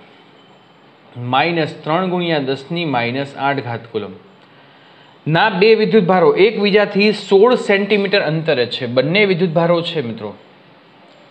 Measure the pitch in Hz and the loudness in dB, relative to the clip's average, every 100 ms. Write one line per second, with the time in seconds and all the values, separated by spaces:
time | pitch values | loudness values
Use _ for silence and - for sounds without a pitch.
0 | - - - - - - _ _ _ _ | -20 -20 -20 -20 -20 -20 _ _ _ _
1 | _ 120 123 131 160 170 147 - 151 165 | _ -12 -6 -2 -2 -2 -4 -6 -4 -4
2 | 185 180 170 156 131 135 - 170 165 127 | -2 -4 -2 -2 -2 -6 -6 -6 -4 -2
3 | 117 131 139 - 139 135 120 117 - 107 | -2 -4 -8 -6 -4 -4 -6 -10 -8 -8
4 | 98 95 - - - - - - - - | -8 -14 -20 -20 -20 -20 -20 -20 -20 -20
5 | - _ - 165 214 185 214 220 208 214 | -20 _ -2 0 2 4 4 4 4 2
6 | 170 185 170 - 208 214 202 208 202 190 | 4 4 4 4 2 2 2 2 2 2
7 | 214 208 - 196 233 240 - 196 202 208 | 0 0 2 4 4 4 0 0 2 0
8 | 196 202 151 160 160 135 117 - 120 127 | 0 0 0 -2 0 0 -2 -4 -4 0
9 | 143 190 208 175 180 165 170 170 170 160 | 0 2 2 2 0 0 0 0 -2 -6
10 | 117 107 104 95 - - _ _ _ - | -6 -8 -12 -14 -20 -20 _ _ _ -20
11 | - - - | -20 -20 -20